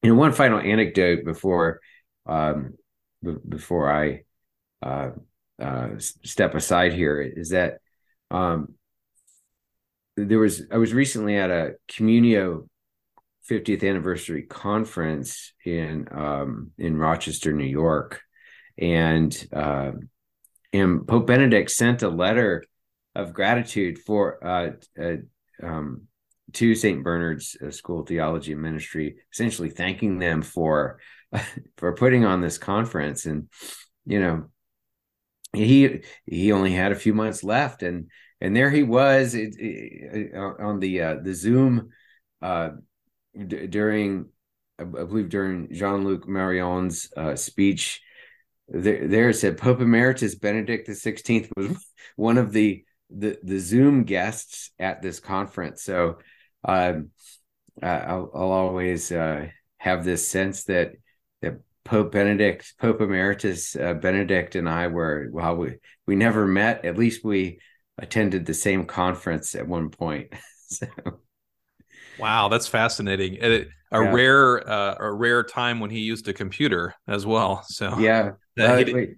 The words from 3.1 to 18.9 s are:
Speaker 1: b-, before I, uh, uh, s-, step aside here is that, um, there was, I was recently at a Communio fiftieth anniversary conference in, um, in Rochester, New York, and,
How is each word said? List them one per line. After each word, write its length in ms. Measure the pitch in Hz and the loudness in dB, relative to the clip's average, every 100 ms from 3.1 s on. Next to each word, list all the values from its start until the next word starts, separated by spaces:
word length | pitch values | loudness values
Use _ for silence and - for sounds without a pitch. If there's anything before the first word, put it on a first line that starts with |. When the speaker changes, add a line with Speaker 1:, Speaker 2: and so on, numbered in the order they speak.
| _ | _
Speaker 1:
b-, 140 | 87 78 78 | -8 -8 -8
before 440 | 80 - 87 73 | -12 -4 -2 2
I, 320 | 76 76 65 _ _ _ _ _ _ | 2 0 -4 _ _ _ _ _ _
uh, 280 | - 67 65 62 - _ _ _ | -8 -6 -6 -10 -20 _ _ _
uh, 280 | 67 65 - 53 | -8 -6 -6 -8
s-, 220 | - - | -10 -12
step 320 | - - 92 78 | -14 0 0 2
aside 380 | - 87 90 | 2 4 4
here 280 | 85 80 73 | 2 0 0
is 280 | 67 - 82 | -4 -8 -2
that, 300 | 90 90 - _ _ _ _ _ | 0 0 -4 _ _ _ _ _
um, 440 | 90 90 82 71 - _ _ _ _ _ _ _ _ _ _ _ _ _ - | -2 0 -2 -4 -12 _ _ _ _ _ _ _ _ _ _ _ _ _ -6
there 240 | 101 110 | 2 4
was, 240 | 107 85 - | 4 2 -4
I 60 | 113 | 0
was 160 | 113 | 2
recently 440 | 117 135 117 104 101 | 2 0 0 0 0
at 120 | 95 | 2
a 240 | 87 78 - _ | 0 -2 -6 _
Communio 800 | - 110 113 117 107 92 82 80 _ _ _ _ _ _ _ | 0 4 6 6 6 2 -4 -10 _ _ _ _ _ _ _
fiftieth 400 | - 113 110 98 | -4 -4 -2 0
anniversary 600 | 98 95 82 87 - 80 | 0 0 -2 -4 -6 -8
conference 1080 | 78 - 101 104 110 - 80 76 67 - - _ - | -8 -10 -4 -2 -2 -4 -4 -4 -6 -12 -18 _ -6
in, 420 | 85 80 80 - | -4 -4 -6 -8
um, 600 | 71 73 71 69 57 78 - | -6 -4 -4 -6 -8 -12 -8
in 200 | 85 78 | -4 0
Rochester, 540 | 80 80 - 78 82 | 0 0 -2 -4 -2
New 140 | 76 67 | -2 -2
York, 560 | 69 82 78 - - - _ - - - - | 0 2 0 -4 -14 -20 _ -20 -20 -20 -6
and, 680 | 85 | 0